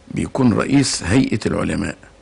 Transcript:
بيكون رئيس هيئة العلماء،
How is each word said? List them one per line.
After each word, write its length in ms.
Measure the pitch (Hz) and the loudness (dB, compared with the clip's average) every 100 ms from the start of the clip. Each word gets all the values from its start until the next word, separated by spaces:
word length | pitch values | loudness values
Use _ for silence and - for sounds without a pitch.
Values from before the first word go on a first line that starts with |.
| - | -10
بيكون 420 | - 82 127 127 | -6 -4 0 2
رئيس 500 | 101 - 139 127 - | 2 2 2 2 -2
هيئة 380 | 82 120 - 101 - | 0 2 2 0 -2
العلماء، 500 | 87 87 82 82 - - - | -2 -2 -4 -4 -8 -16 -20